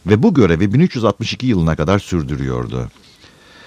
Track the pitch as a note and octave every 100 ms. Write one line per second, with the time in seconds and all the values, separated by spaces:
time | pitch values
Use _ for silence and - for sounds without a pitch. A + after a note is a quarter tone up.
0 | - G#2+ G3+ D#3+ F#2+ E2 G2+ A#2 F#3 C3
1 | A2 - A2+ - B2+ G2 D#2+ D2+ D2+ G2+
2 | - F2+ C2+ C#2+ C2+ B1 A#1 B1 A#1 -
3 | _ _ - _ _ -